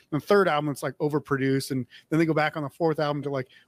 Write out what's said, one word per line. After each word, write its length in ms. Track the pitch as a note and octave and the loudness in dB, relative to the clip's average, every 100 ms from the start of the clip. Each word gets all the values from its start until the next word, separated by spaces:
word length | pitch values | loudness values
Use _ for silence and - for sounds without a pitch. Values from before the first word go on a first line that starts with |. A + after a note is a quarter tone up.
| - | -6
And 80 | D3 | -4
the 60 | - | 2
third 220 | G3+ F3+ | 4 4
album, 220 | D3 D3+ | 2 -2
it's, 120 | C3+ | -4
like, 160 | D3 - | -6 -4
overproduced. 720 | D3+ D3 - C3+ C3+ C3+ - | -2 -2 -2 0 2 0 0
And 140 | C3 A#2+ - - | -6 -6 -12 -2
then 80 | D#3 | 0
they 80 | E3 | 2
go 80 | |
back 220 | D#3 D3+ D#3 | 2 0 -2
on 80 | |
the 60 | C#3 | -8
fourth 300 | - E3 D3+ | -2 -2 0
album 220 | D3 D3 | -2 -2
to, 60 | C#3+ | -4
like, 180 | C3+ B2+ - | -6 -8 -14